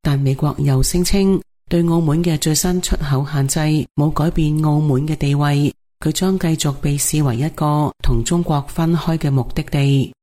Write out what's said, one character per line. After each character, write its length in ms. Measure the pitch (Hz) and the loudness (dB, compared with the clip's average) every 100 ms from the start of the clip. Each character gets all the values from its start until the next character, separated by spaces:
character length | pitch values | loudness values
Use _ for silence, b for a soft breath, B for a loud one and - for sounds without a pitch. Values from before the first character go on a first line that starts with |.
但 160 | 151 139 | -2 0
美 160 | 139 | 0
國 200 | 135 151 - | 0 -2 -2
又 240 | 143 151 | 0 2
聲 220 | 170 175 | 2 0
稱， 360 | 175 202 196 190 - _ - | 2 2 4 0 -2 _ -4
對 180 | 170 170 | 0 2
澳 120 | 165 | 2
門 240 | 160 156 | 2 0
嘅 120 | 170 151 | 0 0
最 160 | 165 | 0
新 300 | 151 180 180 | 0 0 -2
出 140 | 170 - | -2 -2
口 280 | 143 135 143 | 0 -2 -2
限 140 | 147 135 | -2 -2
制 140 | 170 156 156 - | 0 0 0 -2
冇 160 | - 147 | 0 0
改 180 | 160 151 | 2 0
變 280 | 170 156 151 | 0 0 0
澳 160 | 156 151 | 2 2
門 260 | 151 131 151 | 2 0 0
嘅 80 | |
地 180 | 151 143 143 | -2 0 0
位， 360 | 147 143 143 - _ _ | 2 2 0 -4 _ _
佢 100 | - | -4
將 260 | - 185 190 | 0 0 0
繼 120 | 165 | 0
續 240 | 160 147 | 0 -2
被 260 | 139 147 143 | -2 -2 -2
視 240 | - 151 | -2 0
為 140 | 143 117 | 0 0
一 120 | 151 | -4
個 420 | - 151 147 147 - | -2 0 0 -2 0
同 220 | - 123 | 0 2
中 180 | 120 170 | 2 0
國 180 | 170 147 139 | 0 -2 -2
分 300 | - 165 170 | -4 0 0
開 200 | - 165 | 0 -2
嘅 120 | 147 | 0
目 160 | 135 120 | 0 0
的 80 | - | -6
地。 500 | 151 147 139 139 127 - | -4 0 2 2 0 -8